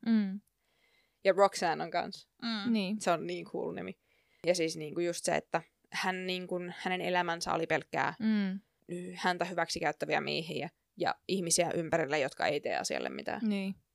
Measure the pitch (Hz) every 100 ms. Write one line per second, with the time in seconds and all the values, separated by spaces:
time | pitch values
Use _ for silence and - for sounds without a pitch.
0 | 226 226 196 196 _ _ _ _ _ _
1 | _ _ 196 185 196 - 180 151 165 175
2 | - - - _ 233 220 202 226 190 214
3 | 202 165 170 175 170 - 165 170 90 185
4 | _ _ _ _ - 180 160 165 151 170
5 | 175 170 - 165 - 165 - _ _ -
6 | 196 185 185 185 180 180 180 175 - 185
7 | 175 180 175 170 170 170 165 160 - 165
8 | 165 165 220 214 196 190 - _ - 175
9 | 180 180 185 175 175 170 165 - 160 -
10 | 156 151 143 147 160 - 170 _ _ -
11 | - - _ 190 170 160 170 - 160 165
12 | 151 151 131 - 85 147 - 85 - 67
13 | 64 67 - - 220 202 190 196 _